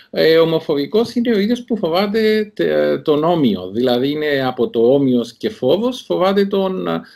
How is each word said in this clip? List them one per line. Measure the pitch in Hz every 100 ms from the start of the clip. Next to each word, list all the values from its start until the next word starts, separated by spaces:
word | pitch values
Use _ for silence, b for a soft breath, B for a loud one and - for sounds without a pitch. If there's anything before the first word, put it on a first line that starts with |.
| B
Ε, | - 160 165
ομοφοβικός | 165 160 160 143 139 214 233
είναι | 247 240
ο | 220
ίδιος | 202 247
που | - 214
φοβάται | 165 165 208 220 220 214 214
τε-, | - 165 151 147 143
τον | 135 147
όμοιο. | 156 175 131 95 90
Δηλαδή, | 104 127 123 135
είναι | 151 151 139 131
από | 120 113
το | 120 117
όμοιος | 139 139 123 117
και | - 110
φόβος, | - 127 175 240 247 -
φοβάται | 170 185 196 196
τον, | 196 190 185 175 165 -